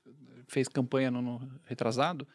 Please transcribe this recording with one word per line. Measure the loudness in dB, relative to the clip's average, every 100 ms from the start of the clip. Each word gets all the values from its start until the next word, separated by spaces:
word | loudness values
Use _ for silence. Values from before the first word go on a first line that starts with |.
| -20 -20 -20 -20 -4
fez | 0 0
campanha | 0 2 2 2
no, | 0
no | -2 -6 -10 -14 -10
retrasado, | -2 0 2 2 0 -8